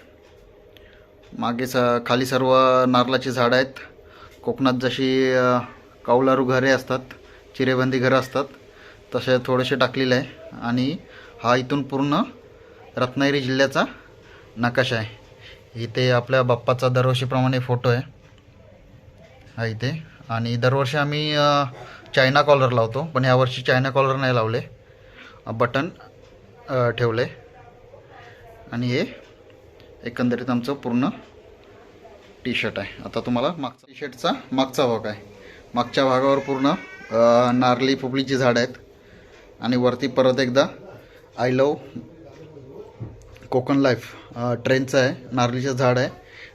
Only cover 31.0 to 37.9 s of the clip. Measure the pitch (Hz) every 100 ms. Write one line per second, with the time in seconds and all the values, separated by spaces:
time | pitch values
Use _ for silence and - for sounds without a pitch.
31 | 143 - - - - - - - - -
32 | - - - - 127 117 113 98 101 -
33 | - 117 113 123 135 170 131 - _ 131
34 | 147 - 165 190 - 131 135 143 131 113
35 | 107 104 - - - - - 120 120 -
36 | 135 127 135 139 143 135 135 190 - -
37 | - 113 117 117 123 123 127 123 135